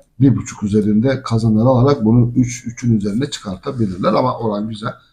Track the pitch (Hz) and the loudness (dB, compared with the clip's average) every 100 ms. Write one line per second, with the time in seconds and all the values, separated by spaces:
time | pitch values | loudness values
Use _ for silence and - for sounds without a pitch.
0 | _ - 135 117 - - 104 107 104 107 | _ 2 2 2 -4 -8 -2 0 2 2
1 | 127 131 - 113 113 107 120 123 135 135 | 0 -2 -2 0 2 2 4 4 4 2
2 | 107 120 117 127 123 - 120 - 120 110 | 4 4 4 0 -2 -4 -12 -4 0 0
3 | 101 104 143 - 104 92 143 127 107 90 | 0 -4 -4 -8 -10 -10 -8 -4 -4 0
4 | 147 170 127 - 110 104 110 110 110 - | 0 0 0 -2 -4 -4 -6 -8 -10 -12
5 | _ | _